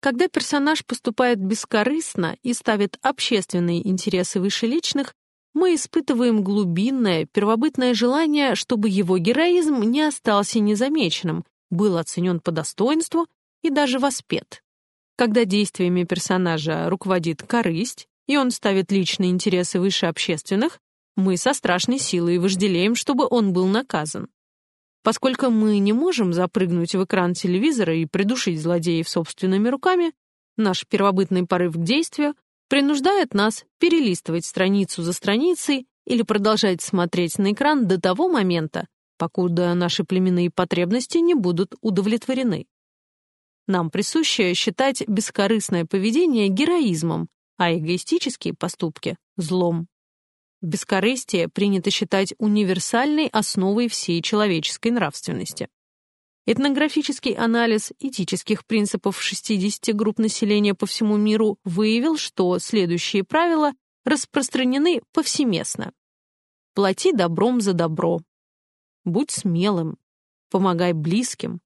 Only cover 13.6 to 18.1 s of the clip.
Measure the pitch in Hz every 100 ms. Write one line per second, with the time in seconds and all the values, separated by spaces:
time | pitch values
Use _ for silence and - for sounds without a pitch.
13.6 | 320 285 285 254 277 269 - - - -
14.6 | _ _ _ _ _ - 240 214 226 202
15.6 | 202 - 180 180 170 180 - 185 180 165
16.6 | 151 160 170 180 190 185 165 160 - 240
17.6 | 208 165 240 - -